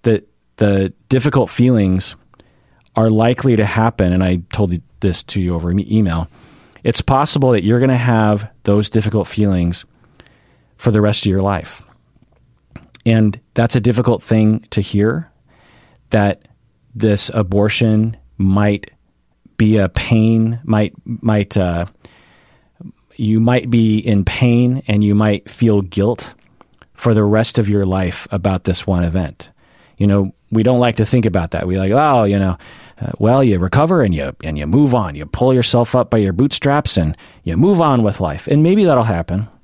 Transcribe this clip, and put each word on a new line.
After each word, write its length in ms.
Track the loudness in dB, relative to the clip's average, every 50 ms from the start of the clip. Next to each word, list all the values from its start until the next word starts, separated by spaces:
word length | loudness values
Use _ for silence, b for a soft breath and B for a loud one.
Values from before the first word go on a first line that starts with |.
| 2
The, 200 | 0 0 0 -4 _ _ _ _ _ _
the 360 | -2 0 2 2 0 0 -2 -6 _ _ _
difficult 400 | -2 0 0 0 0 0 -2 0
feelings 640 | 0 0 2 2 4 2 2 2 0 -2 -4 -8 -14 -18 _ _ _ b b b b b b b b b b b _
are 140 | 0 2 2
likely 460 | 2 2 2 0 0 0 0 0 2
to 80 | 2 0
happen, 480 | 0 0 0 0 0 0 0 0 0 2
and 100 | 2 0
I 140 | 0 -2 -4 -6 _ -2
told 180 | -2 -2 -2
you 100 | -2 -6 -8 _ _ _
this 200 | -4 -4 -2 -4 -10
to 180 | -8 -6 -4
you 120 | -2 -2 -4
over 180 | -4 -2 -2
e-, 160 | -2 -2 -2 0
email. 360 | 0 0 0 0 -2 -4 -6 b b b b b b b b b b b b
It's 180 | -4 -4 -2
possible 500 | -2 0 0 0 0 0 0 0 2 2
that 120 | 2 2 2
you're 160 | 0 2 2
gonna 180 | 2 2 0
have 520 | 0 0 0 2 2 2 2 0 -2 -4 -10 _ _ _
those 260 | 0 0 0 0 0
difficult 380 | -2 -2 -2 0 -2 -2 -4
feelings 580 | -2 -2 -2 0 0 0 0 0 -2 -4 -6 -12 _ b b b b b b b b b b b b b b b b b
for 140 | _ -2 0
the 100 | 2 2
rest 240 | 2 2 0 0 -2
of 40 | -2
your 120 | 0 0
life. 400 | 0 0 -2 -4 -6 -12 -20 -20 -20 _ _ _ _ _ _ _ _ _ _ _ _ _ _ _ _ _ _ -20 -20 _ _ -4 _
And 340 | 2 2 4 2 2 0 -4 _ _ _
that's 220 | -2 -2 0 0
a 60 | 0
difficult 420 | 0 2 0 2 0 0 -2 -2 -2
thing 420 | -2 0 2 2 2 0 -2 -6 _
to 120 | -4 -4
hear, 480 | -4 -2 0 0 0 0 0 -2 -6 _ _ _ _ b b b b b b b b b b b b _
that 360 | 0 0 2 0 -2 _ _ _ _ _ _ _ _ _ _ _ -6
this 360 | -2 0 0 2 0 -2 -4 -2
abortion 840 | -4 -2 0 0 0 0 0 0 0 0 2 2 0 0 -2 -6 -10 _ _ _
might 540 | -2 0 0 2 2 2 0 -2 -4 -8 -16 _ _ _ _ _ _ _ _ _ _ _ _ _
be 200 | 0 2 2 4
a 120 | 2 0 0
pain, 680 | _ -6 -2 0 2 2 4 2 2 2 0 -2 -4 -6 -4
might, 300 | -2 0 0 0 -2 -6 -14 _
might, 520 | -12 -12 -4 -2 0 0 0 -2 -2 -2
uh, 280 | -2 -2 -2 -2 -4 -6 -8 _ b b b b b b b b b b b b b b b b b -20 -20 _ _ _ _ _
you 220 | -4 -2 0 2 2
might 300 | 2 2 2 0 0 0
be 280 | 2 2 2 2 2
in 280 | 0 0 0 0 0 0
pain, 580 | -2 0 0 2 2 4 2 2 2 0 -2 -2
and 160 | -2 0 0 2
you 120 | 2 2
might 340 | 2 2 0 -2 -2 _ -14
feel 320 | -4 0 0 2 2 0
guilt 520 | -2 -2 -4 -2 -2 -2 -2 -6 -10 -20 -20 _ _ _ _ _ -20 _ _ _ -20 _ _
for 200 | -4 -2 0 2
the 100 | 2 2
rest 340 | 2 2 2 0 0 -2
of 120 | -2 -2 0
your 160 | 0 0 0
life 420 | 0 -2 -2 -2 -4 -6 -8 -10 -8
about 320 | -8 -4 -2 -2 -2 -2 _
this 220 | -4 -4 -4 -2
one 180 | -2 -2 0 0
event. 460 | -2 -2 -4 -4 -4 -10 _ -20 -20 _ b b b b b b b b
You 100 | _ 0
know, 260 | 2 2 2 0 -2 -6 _ _ _
we 120 | -2 0 2
don't 180 | 2 2 2
like 160 | 2 0 0
to 80 | -2 -2
think 200 | 0 0 0 0
about 260 | 0 -2 -2 -4 -4
that. 160 | -6 -6 -4
We 100 | -4 -2
like, 140 | -2 -2 0 0
"Oh, 320 | 2 2 2 2 2 2
you 120 | 2 2
know, 200 | 0 0 -2 -4 B B B B B B B B -10
uh, 120 | -10 -10 -4
well, 240 | -2 0 2 2 4
you 160 | 2 2 2 0
recover 420 | -2 0 0 0 2 2 2 2
and 120 | 2 2 0
you, 220 | -2 -4 -8 -10 _ -10
and 140 | -8 -8
you 100 | -6 -4
move 260 | 0 2 2 2 2 2
on. 220 | 0 -2 -4 -8
You 100 | -12 -12
pull 280 | -12 -6 -2 0 2 2
yourself 420 | 2 0 0 0 0 0 0 0
up 140 | -2 0 0
by 80 | 0
your 160 | 0 0 0 0
bootstraps 640 | 0 -2 -2 -2 -2 -2 -2 -2 0 -2 -2 -2
and 180 | -2 -2 -2 -4 B B B B B B
you 120 | -6 0
move 240 | 0 2 2 2 2
on 240 | 2 2 2 2 0
with 160 | -2 -2 -2
life." 280 | -4 -6 -6 -8 -4
And 140 | -2 0 2
maybe 220 | 2 2 2 2 2
that'll 200 | 2 2 2 2
happen. 420 | 0 -2 -4 -4 -4 -4 -6 -6 -8 -14 _